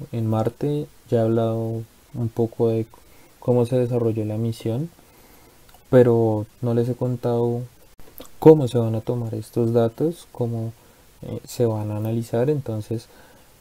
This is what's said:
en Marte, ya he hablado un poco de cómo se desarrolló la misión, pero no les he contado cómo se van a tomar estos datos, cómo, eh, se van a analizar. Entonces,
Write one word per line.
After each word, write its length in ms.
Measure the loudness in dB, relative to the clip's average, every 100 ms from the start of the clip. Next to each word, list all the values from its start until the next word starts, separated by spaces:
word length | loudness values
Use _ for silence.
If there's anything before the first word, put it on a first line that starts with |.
| -10
en 120 | -4 -2
Marte, 600 | 0 -2 -2 -4 -4 -6 -12 -2
ya 80 | 0
he 40 |
hablado 600 | 2 2 0 -2 -4 -6 -10 _ _
un 160 | -6 -6
poco 360 | -2 -2 0 0
de 180 | 0 -4 -10 -20 -20 -20 -10
cómo 240 | 0 2 2
se 120 | 0
desarrolló 460 | 0 0 0 0
la 140 | -4 -2
misión, 520 | -4 -4 -4 -4 -6 -10 -20 -20 -20 -20 -20 -20 -20 -20 2
pero 560 | 6 6 6 2 0 -4 -6
no 120 | -2
les 140 | 0 0
he 80 | -2
contado 680 | -4 -4 -2 0 0 -2 -8 -16 -20 -20 -20 -20 -20 4
cómo 300 | 8 8 6
se 80 | 0
van 180 | 0 -2
a 60 |
tomar 340 | -4 -6 -4 -8
estos 380 | -6 -2 2
datos, 560 | 2 2 0 -4 -4 -12
cómo, 400 | -6 -4 -4 -6 -10 -20 -20 -20 -18
eh, 180 | -12 -12
se 220 | -10 -2 -2
van 260 | 0 -4
a 60 | -4
analizar. 520 | -4 -4 -2 -2 0
Entonces, 600 | -2 -4 -8 -6 -8 -8 -20 -20 -20 -20 -20